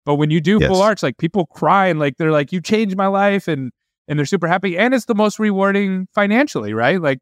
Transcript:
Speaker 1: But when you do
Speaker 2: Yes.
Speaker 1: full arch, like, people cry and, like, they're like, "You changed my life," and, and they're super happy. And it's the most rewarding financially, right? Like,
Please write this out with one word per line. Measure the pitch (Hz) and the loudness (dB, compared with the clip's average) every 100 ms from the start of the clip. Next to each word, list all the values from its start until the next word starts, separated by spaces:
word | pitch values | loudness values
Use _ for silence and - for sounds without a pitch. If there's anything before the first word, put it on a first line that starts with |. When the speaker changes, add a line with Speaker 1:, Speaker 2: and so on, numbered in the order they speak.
Speaker 1:
But | - 143 | -4 0
when | 151 | 2
you | 165 | 0
do | 156 214 | 2 2
Speaker 2:
Yes. | - | 2
Speaker 1:
full | 190 | 2
arch, | 202 208 | 2 0
like, | 151 120 | -2 -4
people | 165 208 165 | -4 -2 -4
cry | - 156 190 190 | -2 0 2 2
and, | 160 | 0
like, | 143 139 | -2 -2
they're | 160 | 0
like, | 151 143 | 0 0
"You | 180 | -4
changed | 160 214 220 | -2 0 0
my | 185 196 | 0 0
life," | 196 202 196 185 | 2 2 0 -2
and, | 151 131 - _ _ - | -4 -6 -12 _ _ -6
and | 147 | -2
they're | 139 | 0
super | 196 160 | 0 0
happy. | 180 196 170 | 0 -2 0
And | 226 | 0
it's | 262 - | 0 0
the | |
most | 214 214 - | 0 0 0
rewarding | 214 196 196 196 202 190 185 | -2 0 0 0 0 -4 -6
financially, | - 202 220 294 - 107 | -2 0 2 0 -2 -4
right? | 107 180 190 | 0 2 2
Like, | 160 135 | 0 -2